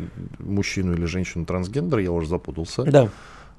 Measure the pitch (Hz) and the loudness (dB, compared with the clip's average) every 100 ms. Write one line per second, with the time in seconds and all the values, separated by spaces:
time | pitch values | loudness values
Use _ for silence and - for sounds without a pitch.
0 | 87 90 87 - 82 101 - 101 92 85 | -10 -10 -12 -10 -2 0 0 0 0 0
1 | 85 92 90 85 82 92 92 135 175 117 | 0 -2 -2 -4 -2 -2 -2 -2 0 2
2 | 90 85 80 87 - 69 82 - 139 139 | 2 0 0 -2 -4 -6 -4 -2 6 6
3 | 110 - - - - | 6 0 -16 -20 -20